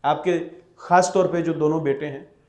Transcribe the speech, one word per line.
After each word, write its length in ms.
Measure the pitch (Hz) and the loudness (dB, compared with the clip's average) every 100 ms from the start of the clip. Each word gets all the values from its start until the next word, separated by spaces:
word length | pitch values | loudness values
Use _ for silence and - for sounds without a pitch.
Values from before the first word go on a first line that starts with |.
आपके 340 | 139 151 180 170 165 - _ _ | 0 -2 -2 -2 -4 -16 _ _
ख़ास 320 | - 180 185 | 2 4 4
तौर 140 | 196 180 | 2 2
पे 140 | 170 | 0
जो 120 | 165 156 | -2 0
दोनों 260 | 151 160 | 0 0
बेटे 220 | 147 139 147 | -2 -4 -6
हैं 200 | 139 180 _ | -10 -16 _